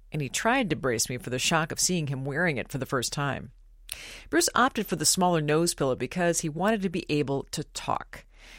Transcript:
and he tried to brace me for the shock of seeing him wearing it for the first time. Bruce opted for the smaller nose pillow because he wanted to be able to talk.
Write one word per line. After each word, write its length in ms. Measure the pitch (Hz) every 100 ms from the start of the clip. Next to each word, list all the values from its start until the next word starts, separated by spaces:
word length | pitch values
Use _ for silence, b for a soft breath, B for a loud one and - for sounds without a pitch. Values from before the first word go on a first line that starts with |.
| -
and 100 | 151
he 80 | 135
tried 400 | - 226 269 214
to 60 | 151
brace 340 | 131 113 -
me 80 | 123
for 120 | -
the 100 | 127
shock 320 | - 170 156
of 80 | 131
seeing 280 | - 180 147
him 180 | 135 135
wearing 320 | 143 180 135
it 120 | -
for 80 | 135
the 80 | 123
first 280 | 135 113
time. 380 | - 143 120 - - - - - B B B B
Bruce 200 | 320 339
opted 320 | - 254 - 202
for 120 | 165
the 80 | 151
smaller 360 | - 180 170
nose 320 | 147 151 170
pillow 220 | - 139 123
because 460 | 127 180 175 165
he 80 | 165
wanted 320 | 151 196 226
to 60 | 190
be 160 | 170 -
able 340 | 147 135 139 -
to 120 | -
talk. 600 | 147 - - - - - - B B